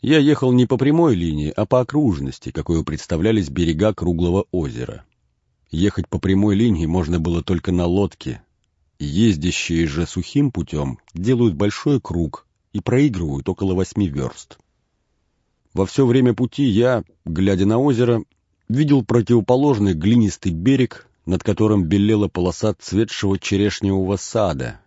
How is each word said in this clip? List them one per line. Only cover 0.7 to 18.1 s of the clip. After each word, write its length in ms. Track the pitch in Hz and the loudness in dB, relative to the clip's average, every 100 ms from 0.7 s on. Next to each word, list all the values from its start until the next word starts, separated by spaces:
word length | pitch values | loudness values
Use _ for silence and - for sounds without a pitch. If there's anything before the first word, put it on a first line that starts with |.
| 123 | 2
прямой 380 | 135 160 165 | 2 2 2
линии, 360 | 101 85 76 76 | 2 0 -2 -2
а 100 | - | -2
по 160 | 104 127 | 0 0
окружности, 720 | 127 147 143 82 67 - - | 0 0 0 -2 -6 -10 -12
какой 340 | 78 76 82 | -10 -2 -2
представлялись 640 | 76 73 - 82 98 110 80 | -2 -8 -4 0 2 0 -2
берега 460 | 67 82 78 107 | -2 -2 2 0
круглого 500 | 101 87 82 87 92 - | 0 -2 0 0 0 -2
озера. 540 | 90 73 58 62 - - _ _ _ _ _ _ | -4 -6 -6 -10 -12 -20 _ _ _ _ _ _
Ехать 380 | 80 101 - 85 | -2 0 -2 -6
по 100 | - | -4
прямой 360 | 95 95 104 | 0 2 2
линии 320 | 101 117 92 80 | 2 2 0 0
можно 320 | 87 78 85 | -2 0 -2
было 240 | 80 85 | -2 -4
только 300 | - 90 - | -2 -4 -2
на 140 | 90 87 | -2 0
лодке. 560 | 92 98 - - - _ _ _ _ _ _ | 0 -2 -4 -12 -12 _ _ _ _ _ _
Ездящие 880 | 71 76 113 87 85 - - 82 85 | -6 2 2 2 -2 -4 -2 -2 -2
же 200 | 73 85 | -2 -4
сухим 460 | - 87 143 143 | -6 -4 -2 -2
путем 460 | - 78 76 69 60 _ | -2 -6 -6 -6 -8 _
делают 400 | 82 98 127 120 | -6 -2 2 2
большой 460 | 73 101 - - 139 | 2 -2 -2 -2 -2
круг 460 | - 85 80 - _ _ _ | -2 -4 -4 -6 _ _ _
и 80 | 104 | -8
проигрывают 680 | - 123 147 95 82 69 67 | -2 2 2 0 -4 -4 -6
около 260 | 92 98 | -4 -2
восьми 340 | 92 92 - 98 | 0 -2 -2 -2
верст. 500 | 69 64 - - - _ _ _ _ _ _ _ _ _ _ _ | -2 -8 -10 -20 -20 _ _ _ _ _ _ _ _ _ _ _
Во 140 | - 95 | -4 -2
все 200 | - 131 | 2 2
время 280 | 123 123 | 4 2
пути 300 | 113 123 - | 2 -2 0
я, 380 | 139 101 120 123 - _ | 0 2 2 0 -4 _
глядя 420 | - 80 95 95 98 | -8 -2 0 2 2
на 120 | 113 | 2
озеро, 440 | 143 117 123 | 2 2 2